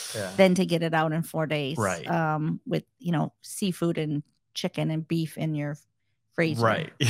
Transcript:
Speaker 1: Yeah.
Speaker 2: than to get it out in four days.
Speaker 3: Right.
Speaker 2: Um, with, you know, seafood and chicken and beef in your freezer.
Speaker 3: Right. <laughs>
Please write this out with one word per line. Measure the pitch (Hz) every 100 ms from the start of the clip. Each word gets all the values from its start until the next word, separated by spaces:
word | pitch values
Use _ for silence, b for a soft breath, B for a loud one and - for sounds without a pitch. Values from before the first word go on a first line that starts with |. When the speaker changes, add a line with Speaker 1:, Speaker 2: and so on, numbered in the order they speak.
| -
Speaker 1:
Yeah. | 110 95 190
Speaker 2:
than | 190 180
to | 175
get | 165
it | 165
out | 160 160
in | 160
four | 160 160 156
days. | 151 135 156
Speaker 3:
Right. | 101 87 -
Speaker 2:
Um, | 165 156 156 156 165 -
with, | 160 - _
you | 175
know, | 151 156 _
seafood | - - 196 - 170 160
and | 156 147 - _ _ -
chicken | 180 - 156
and | 160 160
beef | 165 160 -
in | 160 151
your | 147 151 _ _ _ _ _ -
freezer. | 165 120
Speaker 3:
Right. | 113 98 -
<laughs> | -